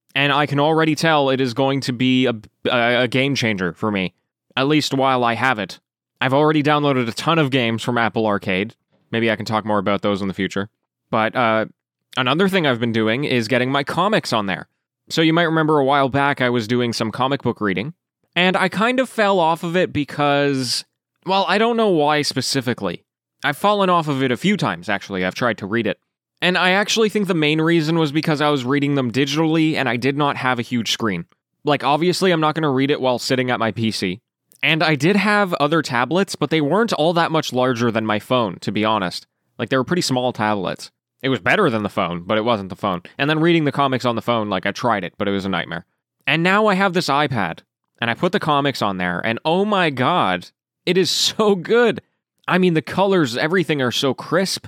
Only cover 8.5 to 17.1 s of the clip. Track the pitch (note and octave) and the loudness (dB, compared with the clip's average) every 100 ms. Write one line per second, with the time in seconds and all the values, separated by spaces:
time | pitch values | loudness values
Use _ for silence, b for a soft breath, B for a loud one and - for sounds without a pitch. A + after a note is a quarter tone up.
8.5 | F#2 A2 - _ _ _ A#2 A2+ G#2+ G#2+ | -2 -4 -8 _ _ _ -2 0 -2 -2
9.5 | A2 G#2 G#2 G2 G2 G#2+ G2 G2 F2+ F#2+ | -4 0 -2 0 0 0 -2 -4 -4 -4
10.5 | G2 G2+ _ _ _ _ A#2 A2 B2+ A#2 | -4 -8 _ _ _ _ 0 0 0 0
11.5 | A2 G#2 _ _ _ _ - B2+ D3+ G3 | 0 -2 _ _ _ _ -4 -2 2 2
12.5 | F#3+ D3+ A#2 A#2 A2+ A2 A#2+ D3 B2 G#2+ | 2 0 0 0 0 0 0 0 -2 0
13.5 | B2 B2+ C#3 C#3 - F#3+ G#3 - A#2 G2 | 0 0 -2 -2 -2 0 0 0 -4 -2
14.5 | D#2+ - _ _ _ _ - D#3+ E3 E3 | -6 -8 _ _ _ _ 0 2 4 2
15.5 | D#3+ D#3 D3+ C3+ C#3+ C#3 C#3 C#3 C#3 B2 | 0 2 2 2 2 2 0 0 0 0
16.5 | B2 G#2+ B2 A#2+ A2 A2+ | 0 0 0 0 -2 -4